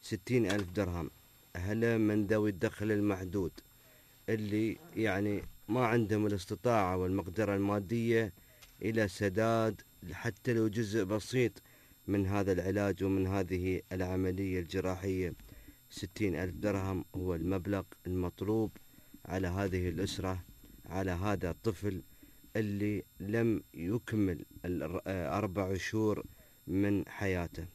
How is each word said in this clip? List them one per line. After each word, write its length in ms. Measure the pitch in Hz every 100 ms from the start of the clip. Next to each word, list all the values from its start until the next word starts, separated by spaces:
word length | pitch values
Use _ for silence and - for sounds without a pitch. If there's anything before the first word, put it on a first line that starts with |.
ستين 500 | - 107 - 123 104
ألف 200 | 101 92
درهم، 380 | 95 95 87 76 - - - - 85
هلا 400 | 92 107 117 113
من 300 | 107 107 101
ذوي 220 | 107 107
الدخل 420 | 92 113 - 104
المحدود 600 | 107 104 98 92 101 85 - - - - - - - -
اللي 480 | 110 107 107 110 90 - -
يعني 460 | 110 95 104 101 - - -
ما 180 | 113 120
عندهم 420 | 120 107 107 107
الاستطاعة 720 | 101 - 104 123 117 92 92
والمقدرة 580 | 92 95 92 87 104 98
المادية 800 | 98 104 92 117 117 113 110 - - - - -
إلى 260 | 104 113 104
سداد 760 | - 104 92 113 113 113 101 - - 90
حتى 420 | 78 117 - -
لو 140 | 113 113
جزء 360 | 104 110 110
بسيط 480 | 92 107 - 127 120 - - - - - -
من 180 | 101 95
هذا 260 | 101 98
العلاج 520 | 90 90 98 101 87
ومن 240 | 98 95 95
هذه 540 | 98 90 92 92 90 -
العملية 680 | 95 92 92 92 92 98 92
الجراحية. 760 | 85 95 90 90 98 92 90 - - - - - -
ستين 460 | - 95 - 104 78
ألف 200 | 92 90
درهم 500 | 104 98 95 92 - -
هو 200 | 90 87
المبلغ 480 | 82 95 90 98 92 - -
المطلوب 640 | 90 90 - 98 113 107 - - - - - -
على 220 | 92 92
هذه 420 | 92 101 92 90
الأسرة، 540 | 85 98 - 92 92 - - - - -
على 260 | 92 95
هذا 380 | 87 101 98 87
الطفل 520 | 82 - 95 101 92 - - - - - 123
اللي 480 | 107 101 104 104 - -
لم 440 | 98 110 117 101 -
يكمل 720 | 76 85 110 - 110 98 82 - - -
ال-، 360 | 87 76 87 -
آه، 300 | 95 80 90
أربع 360 | 104 92 95 95
شهور 460 | - 110 110 101 - - - - -
من 400 | 90 101 101 -
حياته. 580 | - 101 92 87 - 87